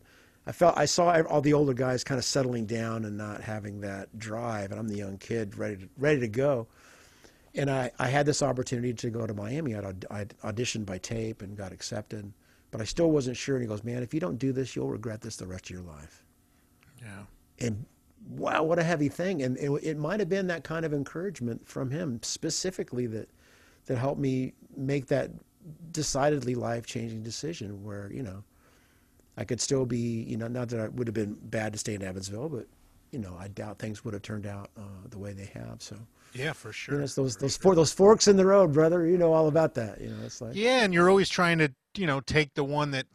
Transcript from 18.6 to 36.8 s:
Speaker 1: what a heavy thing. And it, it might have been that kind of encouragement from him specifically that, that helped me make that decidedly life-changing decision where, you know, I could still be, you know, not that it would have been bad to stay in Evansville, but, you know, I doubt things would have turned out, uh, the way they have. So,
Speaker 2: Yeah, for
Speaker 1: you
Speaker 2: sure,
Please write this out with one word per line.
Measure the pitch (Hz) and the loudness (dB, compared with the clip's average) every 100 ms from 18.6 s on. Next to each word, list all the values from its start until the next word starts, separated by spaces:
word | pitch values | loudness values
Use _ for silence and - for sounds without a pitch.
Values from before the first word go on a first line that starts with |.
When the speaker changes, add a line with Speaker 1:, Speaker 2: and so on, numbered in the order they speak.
Speaker 1:
what | 156 170 | 2 2
a | |
heavy | 165 170 143 | 2 2 0
thing. | - 180 180 | 0 -4 0
And | 127 127 | -2 -2
it, | 143 143 | -2 -2
it | 151 151 | -2 -2
might | 151 214 | -2 -2
have | 185 | 0
been | 196 185 | 0 0
that | 165 | -4
kind | - 160 | -4 -4
of | 160 | -2
encouragement | 147 135 160 190 156 120 117 - | -2 -4 -6 -8 -4 -6 -6 -8
from | 139 135 | -6 -4
him | 143 175 117 | -2 -4 -6
specifically | - - 165 160 185 190 190 123 123 | -6 -4 -4 -2 -4 -4 -6 -2 -2
that, | 110 - _ _ _ _ _ - | -4 -8 _ _ _ _ _ -4
that | 131 | -2
helped | 135 147 | 0 0
me | 139 131 131 - - - | 0 0 -2 -8 -20 -8
make | 135 143 127 | -2 -2 0
that | 135 131 - _ _ 170 151 165 | -2 -2 -8 _ _ -20 -18 -10
decidedly | 156 147 139 143 147 123 | -6 -2 2 2 2 0
life-changing | 123 113 117 117 117 113 110 | -2 -2 -4 -6 -6 -6 -8
decision | 113 110 151 175 101 101 | -8 -8 -8 -8 -10 -10
where, | 104 101 101 | -10 -10 -10
you | 139 | -8
know, | 120 95 - _ _ _ _ _ _ _ _ - | -8 -10 -16 _ _ _ _ _ _ _ _ -10
I | |
could | 110 113 | -6 -4
still | - 135 131 | 0 0 0
be, | 123 117 113 | 0 -2 -4
you | 127 120 | -4 -6
know, | 113 | -4
not | 123 120 | -4 -4
that | 117 | -4
it | 110 | -4
would | 123 117 | -4 -2
have | |
been | 113 104 | -2 -2
bad | 107 - 113 107 | -4 -6 -4 -4
to | 104 | -4
stay | - | -6
in | 104 | -4
Evansville, | 95 92 95 101 151 | -6 -8 -8 -8 -6
but, | 131 - _ _ _ _ | -8 -10 _ _ _ _
you | 143 | -8
know, | 98 90 | -8 -10
I | 95 | -12
doubt | 98 107 104 | -10 -10 -8
things | 113 104 | -8 -8
would | 120 | -8
have | 101 | -8
turned | - 107 101 | -8 -8 -8
out, | 101 98 - | -10 -12 -14
uh, | 101 95 98 | -16 -14 -16
the | 107 | -12
way | 101 | -10
they | 98 95 | -10 -12
have. | 113 117 113 | -12 -12 -12
So, | - 101 117 _ _ | -14 -16 -18 _ _
Speaker 2:
Yeah, | 127 147 | -6 -6
for | 143 113 | -6 -12
Speaker 1:
you | |
Speaker 2:
sure, | 104 | -14